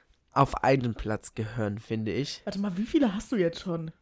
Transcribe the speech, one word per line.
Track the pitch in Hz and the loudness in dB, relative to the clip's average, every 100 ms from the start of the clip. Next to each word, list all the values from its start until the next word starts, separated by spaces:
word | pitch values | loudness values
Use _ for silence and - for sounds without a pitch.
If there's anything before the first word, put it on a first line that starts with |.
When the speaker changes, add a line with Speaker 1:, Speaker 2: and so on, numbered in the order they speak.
| _ _ _ | _ _ _
Speaker 1:
auf | 131 135 - | 2 2 4
einen | 131 139 120 110 | 4 4 2 -2
Platz | 107 107 - - | -2 -4 -4 -6
gehören, | 110 113 107 101 | -6 -2 -2 -4
finde | - 113 110 | -4 -4 -2
ich. | 92 147 - - | -2 -2 -6 -8
Speaker 2:
Warte | 190 | -4
mal, | 202 175 | -2 -2
wie | 226 | 0
viele | 320 254 | 4 4
hast | 190 - | 0 -2
du | 233 | 2
jetzt | 170 165 | 2 0
schon? | - 170 165 - | -4 -4 -6 -10